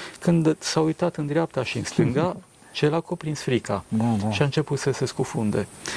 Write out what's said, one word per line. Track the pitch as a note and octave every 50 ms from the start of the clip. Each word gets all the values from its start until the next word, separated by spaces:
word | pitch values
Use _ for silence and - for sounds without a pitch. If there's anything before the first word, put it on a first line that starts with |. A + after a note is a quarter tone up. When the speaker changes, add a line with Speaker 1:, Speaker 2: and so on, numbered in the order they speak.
| - - - -
Speaker 1:
Când | - F3 E3+ E3 D#3 D#3 D#3 -
s-a | - - - D#3+
uitat | D#3+ D#3+ D#3 - F3+ E3+ -
în | - D3+
dreapta | C#3+ D3 E3 E3 - - C3+ A#2+
și | - - A#2
în | -
stânga, | - - - - A2+ B2 C#3 E3 F3+ F3 F3 - - _
Speaker 2:
<laughs> | - - - -
Speaker 1:
ce | - D3+ D3+
l-a | D3+ E3
cuprins | - - F3+ E3+ - D#3 D3+ -
frica | - - B2+ A2 - - G#2 G2 - -
Speaker 2:
Da, | A2+ A2 A2+ A#2 A2+ G#2 G2
da. | A2
Speaker 1:
și | G#2 G2+ D3+
a |
început | C#3 - D#3 D3 - C#3+ C3
să | - C#3
se | B2+ - C3+
scufunde. | A#2+ - - - - - - A2+ G#2 - A2+ - - - - - - -